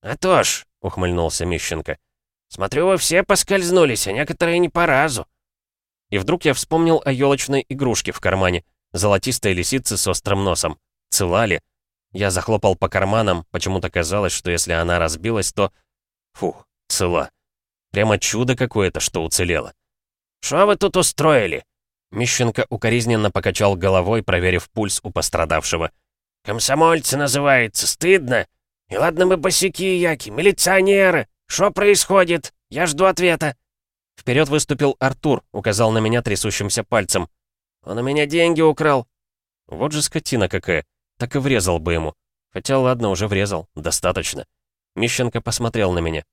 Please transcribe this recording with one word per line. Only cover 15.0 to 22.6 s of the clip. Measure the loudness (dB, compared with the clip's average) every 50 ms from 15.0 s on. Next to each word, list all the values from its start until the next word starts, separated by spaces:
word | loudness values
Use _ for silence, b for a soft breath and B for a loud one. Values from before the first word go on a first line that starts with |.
| 0 -2 -4 -4 -4 -4 -2 -2 -4 -4
то... | -2 -2 -2 -2 _ _ _ _ _ _ _ _ _ _ _ _ _
Фух, | -6 -6 -6 -6 -8 -16 _ _ _ _ _
цела. | -4 -2 -2 0 0 0 -2 -2 _ _ _ _ _ _ _ _ _ _ _ _ -2
Прямо | 0 2 2 2 2
чудо | 0 -2 -2 -2 0 0 0 0
какое-то, | -2 -2 0 0 0 0 0 -2
что | -6 -4 -4 -4 -4
уцелело. | -2 -2 -2 0 0 0 -2 -2 -6 -14 _ _ _ _ _ _ _ _ _ _ _ _ _
«Шо | -8 -2 2 2 4
вы | 4 2
тут | 0 0 0 0 0
устроили?» | 0 0 -2 0 2 2 4 2 2 0 -4 -8 -10 _ _ _ _ _ _ _ _ _
Мищенко | -6 -4 -4 -2 0 0 -2 -2 0 -2